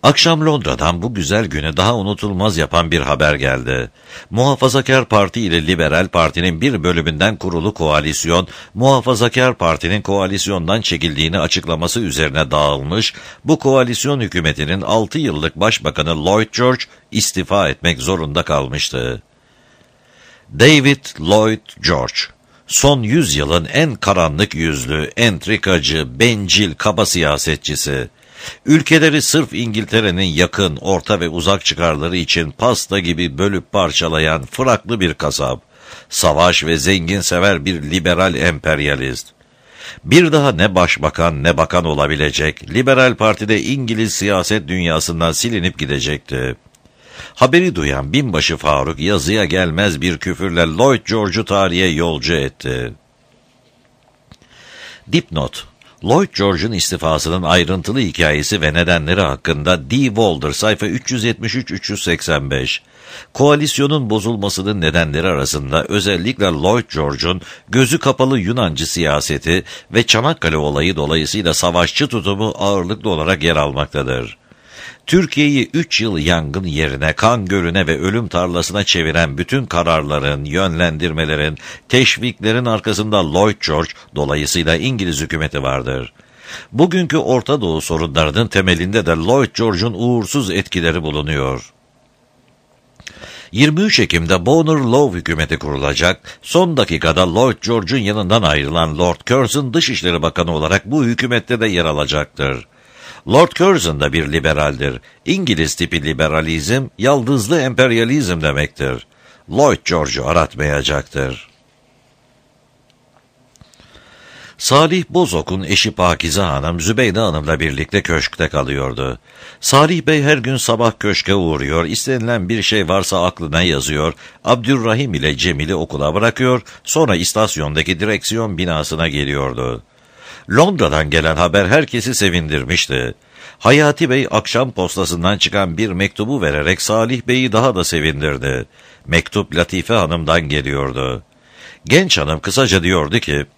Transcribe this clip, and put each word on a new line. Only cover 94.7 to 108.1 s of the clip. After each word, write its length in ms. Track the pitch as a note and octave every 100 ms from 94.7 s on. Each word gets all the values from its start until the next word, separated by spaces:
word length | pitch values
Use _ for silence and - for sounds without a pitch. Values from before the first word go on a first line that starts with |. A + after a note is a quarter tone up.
| D#3
Law 380 | B2 B2+ C#3+ F2
hükümeti 400 | D#2+ D#2+ D2+ D#2+
kurulacak. 840 | D2 C#2 C#2 C#2+ F2 F#2+ - -
Son 360 | - E3+ F3+ D3
dakikada 580 | G#2 D#2+ C#3 C#3 F#2 F2
Lloyd 220 | B2+ -
George'un 380 | - A#2 F2 C3
yanından 420 | G2+ G#2+ F2+ A2+
ayrılan 560 | F2 D2 C#2+ E2 D#2+ D2+
Lord 220 | F2 E2+ -
Curzon 480 | B2+ B2 C#3+ C3
Dışişleri 480 | C3+ D#3+ A2 F2 E2+
Bakanı 300 | D#2+ - E2+
olarak 340 | D#2+ D#2 F#2+ G2
bu 200 | D3+ A#2+
hükümette 540 | A#2 B2+ A#2+ - B2
de 80 | A2
yer 180 | F2 E2
alacaktır. 840 | D2 D2 D2+ D2 - C#2 B1+ - _ _ - - - -
Lord 240 | B2+ E3+ -
Curzon 440 | F#3 F3 E2+ D2
da 140 | D2
bir 180 | D#2+ D2
liberaldir. 720 | D#2 D2+ D2 D2 C2+ C#2+ B1 - _ -
İngiliz 500 | G3 E3 F2 D#2 -
tipi 280 | D#2+ E2+
liberalizm, 840 | C#2+ D2+ D#2 D#2 D#2+ D#2+ D2 B2+ C3+ -
yaldızlı 640 | A#2 C#3+ A#2 C#3 G#2 E3
emperyalizm 800 | C3 B2 B2+ A2+ A#2